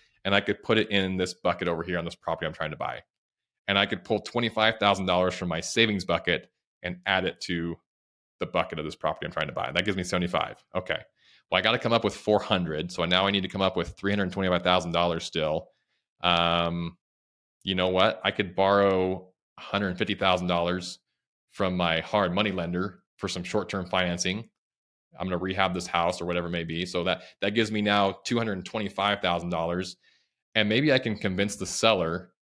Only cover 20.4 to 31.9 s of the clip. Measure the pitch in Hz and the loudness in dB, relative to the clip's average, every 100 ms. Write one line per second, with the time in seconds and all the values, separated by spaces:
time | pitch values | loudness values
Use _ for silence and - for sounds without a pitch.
20.4 | 90 87 87 92 90 - _ _ _ _ | 2 0 0 -2 -6 -14 _ _ _ _
21.4 | _ - 95 90 85 82 - 107 92 92 | _ -4 -2 2 0 0 0 2 2 2
22.4 | 107 92 85 90 101 - _ _ 95 92 | 0 0 -4 -2 -4 -8 _ _ -8 -6
23.4 | 87 107 95 98 90 92 90 87 92 101 | -4 -4 -2 -4 0 0 0 0 -2 -4
24.4 | 117 _ _ _ _ _ _ - 92 87 | -8 _ _ _ _ _ _ -8 -4 -2
25.4 | 92 92 95 90 87 87 85 90 87 87 | -2 0 0 0 -2 0 0 0 -2 -2
26.4 | 87 85 82 82 90 90 87 85 - _ | -2 -4 -4 -4 -4 -2 -2 -2 -6 _
27.4 | 101 107 110 107 104 101 98 95 - 117 | -2 0 0 0 2 4 2 0 -4 -2
28.4 | 113 95 90 113 101 - 101 - - 87 | -2 -4 -6 -6 -6 -2 0 0 0 0
29.4 | 87 85 85 90 92 - _ _ _ _ | -2 -2 -2 -2 -6 -12 _ _ _ _
30.4 | _ 110 104 113 151 131 120 101 101 92 | _ 0 2 2 4 2 2 -2 -2 0
31.4 | 101 - 95 - 113 | -2 -2 -6 2 4